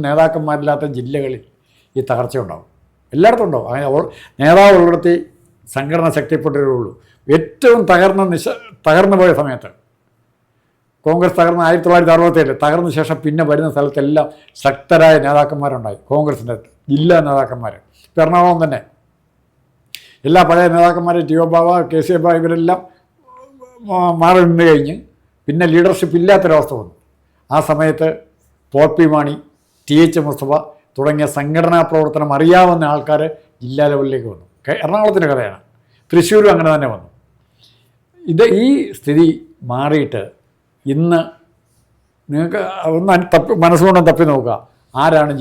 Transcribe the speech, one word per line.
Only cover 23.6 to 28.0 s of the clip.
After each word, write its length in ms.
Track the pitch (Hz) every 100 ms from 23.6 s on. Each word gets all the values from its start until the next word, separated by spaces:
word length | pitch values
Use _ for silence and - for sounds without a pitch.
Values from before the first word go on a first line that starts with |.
| - _ 208
മാ-, 240 | 185 175 165
മാറി 180 | 165 185 170
നിന്ന് 160 | 170 170
കഴിഞ്ഞ് 240 | 147 139 180 - _ _ _ -
പിന്നെ 200 | 156 175
ലീഡർഷിപ്പ് 420 | 165 185 185 170 170
ഇല്ലാത്തൊരവസ്ഥ 520 | 180 190 180 156 - 123
വന്നു. 160 | 87 _ _ _ _ _ -
ആ 80 | 147 156
സമയത്ത് 400 | 151 156 151